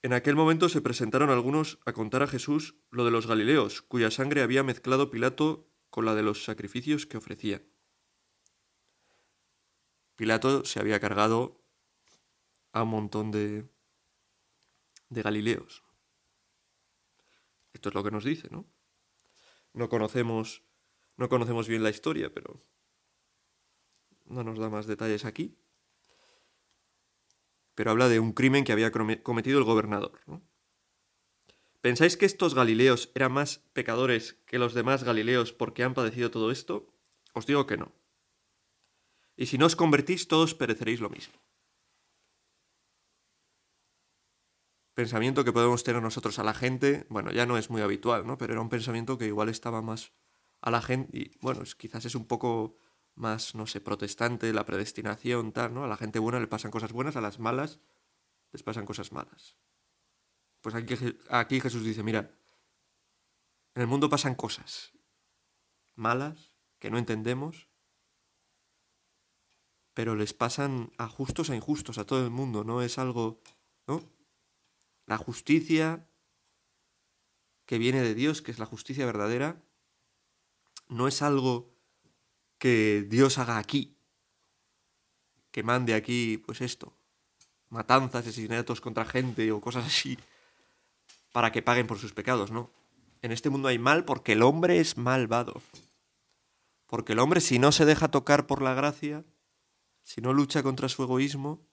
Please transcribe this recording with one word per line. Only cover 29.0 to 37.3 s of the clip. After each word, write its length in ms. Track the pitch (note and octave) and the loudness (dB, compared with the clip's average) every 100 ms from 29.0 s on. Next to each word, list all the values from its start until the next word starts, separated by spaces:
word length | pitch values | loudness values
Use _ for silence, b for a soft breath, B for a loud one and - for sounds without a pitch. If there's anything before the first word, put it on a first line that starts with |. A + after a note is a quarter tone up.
| A2 A2 | -2 -2
cometido 360 | - A#2 A#2+ C#3 | -2 -2 2 2
el 60 | |
gobernador, 560 | A2+ A2 G#2 G#2 - - - | 4 4 2 -4 -4 -10 -20
¿no? 160 | F3 _ _ _ _ _ _ _ _ _ _ _ b b b | -20 _ _ _ _ _ _ _ _ _ _ _ b b b
¿Pensáis 360 | B2 B2 E3+ E3+ | 0 4 4 6
que 100 | G3 | 2
estos 280 | - F3 | 4 2
galileos 560 | C3 A#2 A2+ C3 A#2+ - | 4 4 6 6 4 0
eran 180 | B2+ C3 | -2 0
más 260 | C3 C#3+ - _ | 0 -2 -6 _
pecadores 600 | - A#2 A2+ C3 A#2 A2+ - - | -6 -4 0 2 0 -2 -18 -6
que 120 | B2 | -2
los 140 | A#2+ | 0
demás 300 | A#2+ A#2 C3+ | 0 0 0
galileos 500 | B2 A2+ A2 B2 A#2 | 2 0 2 2 0
porque 300 | - A#2 - | -4 -6 -2
han 120 | B2 | -2
padecido 360 | B2+ A2+ B2 A#2 | 0 -2 0 -2
todo 220 | A2+ A2 | 0 -2
esto? 400 | C3 - G3+ - _ _ _ _ | -2 -6 -8 -10 _ _ _ _